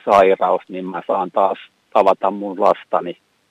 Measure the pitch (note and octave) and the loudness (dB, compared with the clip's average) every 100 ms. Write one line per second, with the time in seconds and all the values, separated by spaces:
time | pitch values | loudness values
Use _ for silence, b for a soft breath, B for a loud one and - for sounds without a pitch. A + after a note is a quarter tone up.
0 | A#2+ G2 F#2+ F#2+ F2+ F#2 - F#2 F#2 F2 | 2 4 4 2 0 -2 -6 -12 -10 -10
1 | - G2+ F2+ G#2+ G2 G#2+ - _ _ A2 | -6 -6 -4 -2 -2 -2 -14 _ _ 2
2 | G2 F#2 G2 G2+ G#2 F#2 G2 F2 - E2+ | 2 2 -2 -6 -8 0 0 0 -2 -6
3 | F2 - _ _ _ | -6 -12 _ _ _